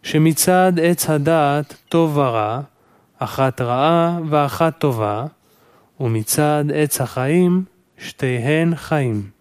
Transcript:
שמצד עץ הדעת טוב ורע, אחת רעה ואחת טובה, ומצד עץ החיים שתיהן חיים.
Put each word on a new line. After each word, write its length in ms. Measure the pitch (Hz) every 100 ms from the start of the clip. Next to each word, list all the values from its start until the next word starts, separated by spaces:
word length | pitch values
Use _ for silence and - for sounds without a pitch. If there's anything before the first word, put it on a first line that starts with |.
שמצד 680 | - 156 156 151 - 185 185 170
עץ 260 | 170 175 -
הדעת 640 | 156 143 165 143 143 147 - _
טוב 280 | 165 165 147
ורע, 420 | 135 113 107 120 143 _ _ _ _ _
אחת 420 | 120 - 135 -
רעה 580 | 123 123 156 170 170 175 160
ואחת 500 | 147 143 - 165 151
טובה, 460 | 151 117 107 104 143 _ _ _ _ _ _ _
ומצד 640 | 127 110 110 - 151 151 147
עץ 280 | 147 147 -
החיים 640 | 127 - 131 170 180 180 185 _ _ _
שתיהן 800 | - - 135 123 123 156 165 165
חיים. 480 | - 156 127 104 101 _